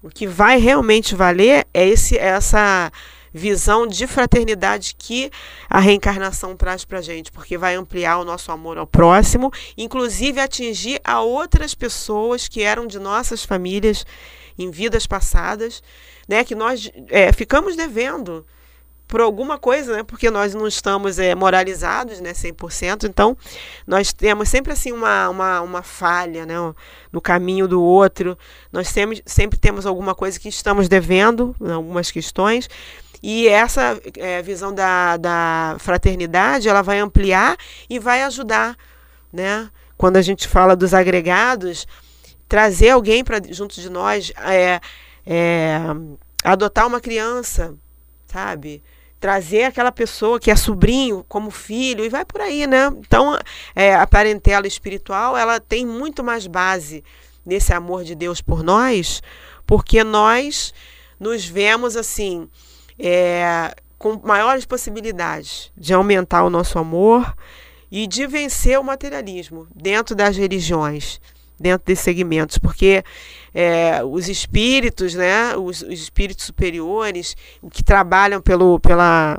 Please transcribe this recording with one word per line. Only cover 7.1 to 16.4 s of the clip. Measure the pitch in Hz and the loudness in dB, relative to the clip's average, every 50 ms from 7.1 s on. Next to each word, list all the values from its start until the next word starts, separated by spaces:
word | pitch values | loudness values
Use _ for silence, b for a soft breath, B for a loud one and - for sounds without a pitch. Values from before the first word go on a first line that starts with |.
| 170 165 160 - | -12 -14 -14 -16
porque | - - - - 175 175 | -20 -20 -12 -10 -10 -4
vai | 175 185 180 | -2 -2 -2
ampliar | 185 190 - - 180 175 165 170 175 | -4 -6 -8 -8 -4 -2 -2 -2 -2
o | 180 | -2
nosso | 175 170 180 - - | -6 -10 -10 -10 -12
amor | 165 160 160 165 165 160 | -12 -12 -10 -12 -10 -10
ao | 160 | -10
próximo, | - - - 170 170 180 196 208 - - 240 254 269 B B B B B | 2 4 6 8 8 8 8 6 4 4 2 0 0 B B B B B
inclusive | - 220 226 - 262 247 240 202 185 233 277 269 269 | -12 -12 -8 -4 -4 -4 -4 -4 -4 -4 -2 -2 -2
atingir | 269 269 - - 247 233 220 180 180 226 269 - _ | -4 -4 -4 -8 -6 -6 -8 -8 -6 -8 -8 -6 _
a | - 240 233 | -2 -2 0
outras | 226 226 247 277 330 339 - - - 294 - | 0 0 -2 -2 -2 0 0 0 0 -2 -8
pessoas | - - 240 - - - - 214 208 214 233 240 247 - - | -8 -8 -8 -8 -10 -8 -6 -4 -4 -2 -2 -4 -4 -6 -10
que | - 233 208 | -6 -4 -2
eram | 208 214 226 240 | -2 -2 -2 -6
de | 226 196 202 | -10 -12 -12
nossas | 196 196 202 220 247 - 233 220 - | -8 -4 -4 -4 -4 -4 -8 -8 -6
famílias | - 202 185 180 180 190 202 202 220 214 - - B B B B B B B B B B - | -6 -6 -4 -4 -4 -4 0 0 0 0 -2 -6 B B B B B B B B B B -12
em | 180 185 | -12 -12
vidas | 160 156 208 233 214 220 214 | -8 -6 -6 -2 -2 -2 -4
passadas, | - 202 196 180 - - 175 170 180 214 208 226 233 240 - b b b b b b b b b b | -2 -4 -2 -2 2 2 2 2 0 -6 -6 -8 -10 -10 -14 b b b b b b b b b b
né, | 202 220 | -2 -2